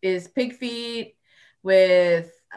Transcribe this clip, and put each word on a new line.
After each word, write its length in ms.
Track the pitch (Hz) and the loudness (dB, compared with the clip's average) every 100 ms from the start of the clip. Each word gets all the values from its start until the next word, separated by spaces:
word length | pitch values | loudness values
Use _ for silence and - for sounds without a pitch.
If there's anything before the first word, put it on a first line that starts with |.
it's 260 | 190 180 175 | -6 -6 -6
pig 240 | - 247 | -6 -6
feet 600 | 247 247 233 233 233 226 _ _ _ _ _ | -6 -10 -10 -10 -10 -12 _ _ _ _ _
with 680 | 190 190 185 180 175 170 170 _ _ | 0 4 6 4 4 0 -4 _ _